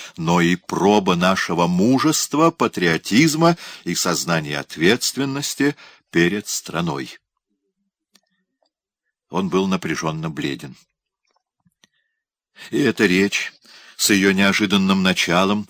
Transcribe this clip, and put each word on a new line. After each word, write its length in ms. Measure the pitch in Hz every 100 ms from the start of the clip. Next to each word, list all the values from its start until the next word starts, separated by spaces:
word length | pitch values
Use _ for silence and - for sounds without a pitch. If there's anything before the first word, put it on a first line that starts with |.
| - -
но 240 | 80 87
и 140 | 87 90
проба 600 | - - 95 107 95 87
нашего 500 | 92 95 - 85 85
мужества, 840 | 90 113 131 156 151 - 143 165
патриотизма 1040 | - 120 - 87 156 - 120 160 156 170 170 - -
и 100 | 90
сознания 640 | 85 90 78 85 82 73 71
ответственности 1160 | - - 87 120 - 131 139 139 143 - 143 - - - _
перед 380 | 85 87 104 -
страной. 680 | - - 85 85 69 - - _ _ _ _ _ _ _ _ _ _ _ 185 185 _ _ _ _ _ _ _ _
Он 180 | 87 95
был 200 | 92 95
напряженно 600 | 92 82 76 78 78 80
бледен. 480 | 71 71 67 143 - _ _ _ _ _ _ _ _ _ _ _ _ _ _ _ _ _ - -
И 80 | 113
эта 280 | 131 - 101
речь 460 | 90 101 - - - - - - -
с 140 | -
ее 220 | 98 98
неожиданным 680 | 98 98 98 104 98 95 95
началом 640 | 92 90 - 85 98 104 101